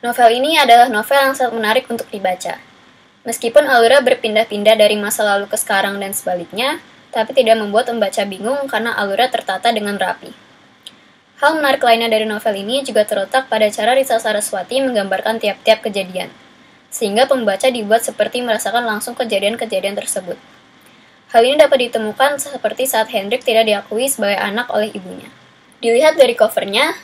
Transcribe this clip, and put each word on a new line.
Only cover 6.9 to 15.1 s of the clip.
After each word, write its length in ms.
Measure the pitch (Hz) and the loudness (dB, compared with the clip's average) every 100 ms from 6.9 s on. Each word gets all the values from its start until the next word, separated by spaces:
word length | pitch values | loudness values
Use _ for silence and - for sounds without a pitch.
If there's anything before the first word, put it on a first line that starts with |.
| - _ | -20 _
tapi 240 | 240 220 | -6 -2
tidak 240 | 269 233 226 | 2 4 4
membuat 320 | 208 208 254 | 4 0 0
pembaca 320 | 233 202 208 | -2 -2 -2
bingung 480 | 202 190 202 277 - | -6 -6 -4 -4 -4
karena 240 | 214 226 | -4 -4
alurnya 320 | - 202 196 254 | -4 -4 0 0
tertata 480 | - - 190 233 | -2 -6 -4 -2
dengan 240 | 226 202 202 | -2 -4 -4
rapi. 320 | 185 175 - - _ _ _ _ - _ _ _ _ _ | -4 -6 -12 -20 _ _ _ _ -20 _ _ _ _ _
Hal 160 | 285 320 | 0 0
menarik 240 | 294 269 | 0 2
lainnya 240 | 247 226 233 | 2 2 2
dari 180 | 220 | 0
novel 300 | 220 208 226 | 0 -4 -4
ini 320 | 202 196 262 269 | -4 -4 -6 -2
juga 160 | 220 | 0
terletak 480 | 208 208 196 262 269 | 0 -2 -2 -2 -2
pada 160 | 220 214 | 0 0
cara 300 | 208 214 262 | 0 0 2
Risa 240 | 262 226 | 2 0
Saraswati 580 | 226 208 - 196 180 254 | -2 -4 -4 -6 -4 -4
menggambarkan 560 | 269 233 196 | -2 -2 -2